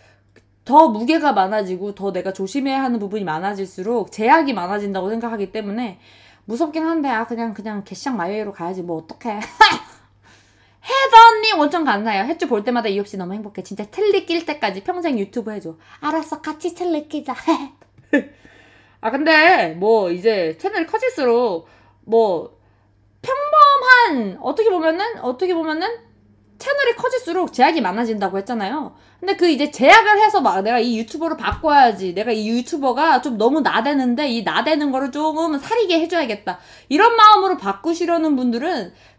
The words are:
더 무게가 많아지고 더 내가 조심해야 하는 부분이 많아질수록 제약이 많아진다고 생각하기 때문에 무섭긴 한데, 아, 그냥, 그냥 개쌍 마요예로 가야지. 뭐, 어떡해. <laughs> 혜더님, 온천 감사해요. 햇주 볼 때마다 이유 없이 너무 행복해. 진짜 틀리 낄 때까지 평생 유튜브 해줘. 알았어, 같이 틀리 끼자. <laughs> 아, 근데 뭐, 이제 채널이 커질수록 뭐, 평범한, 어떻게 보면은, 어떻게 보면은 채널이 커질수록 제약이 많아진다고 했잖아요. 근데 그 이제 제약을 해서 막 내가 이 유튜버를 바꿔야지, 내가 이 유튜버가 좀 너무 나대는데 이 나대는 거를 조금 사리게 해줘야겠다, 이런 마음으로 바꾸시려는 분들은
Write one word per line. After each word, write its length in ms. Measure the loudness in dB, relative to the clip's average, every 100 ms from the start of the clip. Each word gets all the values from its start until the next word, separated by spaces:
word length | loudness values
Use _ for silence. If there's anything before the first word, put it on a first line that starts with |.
| _ _ _ _ _ _
더 240 | 4 6 6
무게가 440 | 4 0 0 2
많아지고 640 | 2 0 -2 -4 -6 -8
더 180 | -8 -6
내가 200 | -6 -6
조심해야 500 | -6 -6 -4 -4 -2
하는 160 | -2 -4
부분이 260 | -4 -6
많아질수록 880 | -6 -6 -6 -6 -8 -8 -4 -4 -4
제약이 400 | -2 2 4 2
많아진다고 580 | -4 -6 -6 -6 -6 -6
생각하기 420 | -6 -8 -8 -8
때문에 460 | -8 -8 -8 -8 -12 _ _ _ _
무섭긴 400 | -8 -4 -4 -4
한데, 240 | -4 -2 -2
아, 180 | -4 -4
그냥, 280 | -6 -8
그냥 300 | -8 -10 -10
개쌍 320 | -12 -10 -6 -6
마요예로 360 | -4 -6 -8
가야지. 300 | -8 -8 -8
뭐, 160 | -8 -8
어떡해. 420 | -10 -12 -10 -8
<laughs> 1400 | -4 4 4 2 -10 -20 _ _ _ _ _ _ _ _
혜더님, 760 | -4 0 6 10 10 8 2 0
온천 240 | 0 0
감사해요. 400 | 0 -2 -2 -2
햇주 240 | -2 -4 -2
볼 160 | -2
때마다 240 | -2 -2 -2
이유 120 | -4
없이 160 | -6 -8
너무 180 | -8
행복해. 280 | -10 -12 -14
진짜 220 | -12 -12 -10
틀리 360 | -4 0 0 -2
낄 180 | -4
때까지 380 | -6 -4 -4 -4
평생 360 | -8 -4 -4 -4
유튜브 340 | -4 -8 -8
해줘. 240 | -10 -12 -16 _ -10
알았어, 420 | -6 -4 -6 -10
같이 320 | -10 -8 -8
틀리 340 | -6 -4 -4 -6
끼자. 260 | -8 -8
<laughs> 1700 | -6 -2 -2 -4 _ _ _ _ -2 -2 _ -20 _ _ _ _ _
아, 100 | -6
근데 640 | -2 4 6 6 4 2 -2
뭐, 320 | 2 2 2
이제 460 | -2 0 0 -2 -4
채널이 280 | -6 -4 -4
커질수록 840 | -4 -4 -2 0 2 0 -4 -10 _ _ _
뭐, 540 | -2 2 2 0 -6 _ _ _ _ _ _ _
평범한, 1160 | -6 -4 2 6 6 6 6 6 6 0 -4 -6
어떻게 260 | -4 0 2
보면은, 500 | 2 0 0 -4 -6
어떻게 340 | -6 -2 -2
보면은 340 | -2 -2 -4 -4 -6 -14 _ _ _ _ -10
채널이 380 | -4 0 0 0
커질수록 560 | -2 -4 -4 -4 -2
제약이 280 | 2 2 2
많아진다고 580 | -2 -2 -4 -2 -4 -4
했잖아요. 560 | -6 -6 -6 -6 -10 -14 _ _
근데 140 | -6 0
그 120 | 2
이제 220 | 2 -2
제약을 500 | 2 6 8 8 6
해서 200 | 4 4
막 200 | 0 0
내가 180 | 0 0
이 180 | 0 -4
유튜버를 380 | -6 -6 -6 -4
바꿔야지, 760 | -6 -2 2 6 6 4 -4
내가 180 | -4 -4
이 160 | -2 -2
유튜버가 720 | -4 -4 -4 -2 0 2 2
좀 160 | 0 0
너무 220 | 2 2
나대는데 680 | 0 0 0 0 0 0 -2
이 140 | -4
나대는 480 | -2 -2 0 0 0
거를 220 | -2 -4
조금 440 | -4 -4 -2 -2 -4
사리게 420 | -2 -2 0 0
해줘야겠다, 580 | 0 -2 -4 -6 -8 -10 -12 -18 -2
이런 260 | 2 4
마음으로 420 | 6 6 6 4 -2
바꾸시려는 800 | -4 -6 -4 -4 -2 0 0
분들은 580 | 0 0 -2 -2 -4 -8 -14 _